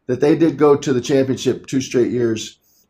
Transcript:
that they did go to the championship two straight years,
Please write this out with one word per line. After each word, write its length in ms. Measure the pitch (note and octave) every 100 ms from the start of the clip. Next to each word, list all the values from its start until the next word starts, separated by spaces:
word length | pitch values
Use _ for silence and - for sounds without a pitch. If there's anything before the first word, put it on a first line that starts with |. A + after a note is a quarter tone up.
| -
that 120 | B2
they 160 | D3 D#3+
did 220 | D#3+ C3+
go 180 | D3 C#3
to 180 | C3+
the 60 | B2
championship 680 | A#2+ C3+ C3 A#2+ B2+ - -
two 120 | C3
straight 320 | - B2+ A2+
years, 460 | A#2+ A#2 A2 - - _ _